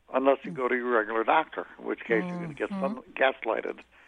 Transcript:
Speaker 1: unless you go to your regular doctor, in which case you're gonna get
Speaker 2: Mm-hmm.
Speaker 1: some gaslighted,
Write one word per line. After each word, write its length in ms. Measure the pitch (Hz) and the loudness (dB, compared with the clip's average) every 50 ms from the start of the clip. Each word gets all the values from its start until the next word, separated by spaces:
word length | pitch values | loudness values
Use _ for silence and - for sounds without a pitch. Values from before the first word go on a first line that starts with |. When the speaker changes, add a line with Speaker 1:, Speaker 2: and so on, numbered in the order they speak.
| _ - - | _ -4 -2
Speaker 1:
unless 240 | 131 135 135 135 - | 2 4 4 4 4
you 80 | - 196 | 0 -6
go 160 | 175 139 127 | -6 -2 -2
to 80 | 120 127 | 0 0
your 240 | 123 120 127 123 113 | 0 2 2 2 2
regular 240 | 107 104 113 113 | 2 2 0 0
doctor, 440 | 110 120 156 160 151 - - - 87 - - - | 2 4 4 4 2 0 -4 -10 -10 -10 -12 -8
in 60 | 120 | -6
which 160 | 113 110 - | -6 -6 -4
case 240 | - - 117 110 - | -2 0 0 2 2
you're 140 | - - 175 | 0 -4 -6
gonna 140 | 170 165 147 | -8 -8 -6
get 160 | - 107 98 | -6 -6 -4
Speaker 2:
Mm-hmm. 100 | 202 - | -4 -4
Speaker 1:
some 220 | 185 190 226 254 - - - | -4 -4 -4 -6 -12 -10 -2
gaslighted, 680 | - 135 135 - - - 113 107 - - - - - - _ _ - - | 0 0 0 0 0 -2 -2 -2 -2 -4 -6 -8 -10 -14 _ _ -20 -20